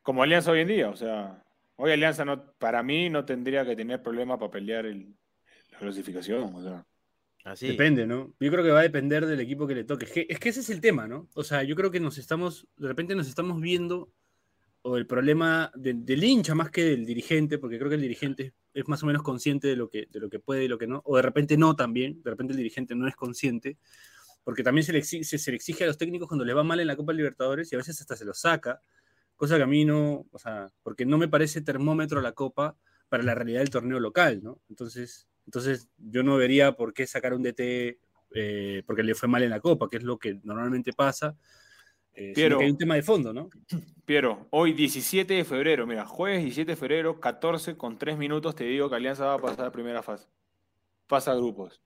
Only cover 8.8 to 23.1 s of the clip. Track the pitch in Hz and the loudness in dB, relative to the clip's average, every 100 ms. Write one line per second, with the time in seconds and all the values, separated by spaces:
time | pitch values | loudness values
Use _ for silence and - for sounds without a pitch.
8.8 | 165 147 139 151 160 147 120 139 147 127 | 6 2 0 0 0 -2 -4 -4 -4 -4
9.8 | 117 139 - 170 160 - 240 233 226 190 | -4 -6 -4 -4 -4 -4 -4 -4 -6 2
10.8 | 220 160 110 131 175 - 147 143 135 151 | 2 2 -2 -12 -12 -10 -2 -2 0 0
11.8 | 190 180 160 147 131 160 180 160 - _ | 0 0 -4 -6 -6 -2 -2 -6 -20 _
12.8 | 139 127 170 196 143 127 175 165 165 175 | -6 -4 -4 -4 -4 -4 -4 -2 0 0
13.8 | 175 180 - _ _ _ _ _ _ _ | 0 -4 -8 _ _ _ _ _ _ _
14.8 | 123 123 120 123 139 151 165 160 160 131 | -2 -2 0 2 4 4 4 2 -2 -4
15.8 | 131 120 120 131 208 262 160 156 160 - | -4 -4 0 2 6 4 4 0 0 2
16.8 | 165 131 113 120 - 160 151 147 131 117 | 2 2 0 -6 0 2 2 -2 -6 -6
17.8 | 139 151 135 117 143 135 135 _ _ 139 | -2 -2 -2 -4 -6 -6 -10 _ _ -8
18.8 | 131 147 151 147 147 123 147 139 139 127 | -4 -2 0 0 0 -2 0 0 0 0
19.8 | 113 107 - 107 104 104 - 135 131 117 | -4 -8 -10 -10 -10 -10 -4 -2 0 -2
20.8 | 117 139 - 131 127 151 147 151 160 156 | -4 -6 2 4 4 2 4 6 6 6
21.8 | 123 117 131 160 120 110 127 135 117 - | 0 0 -2 -4 -8 -6 -4 -2 -4 -6
22.8 | 123 120 165 | -6 -2 -4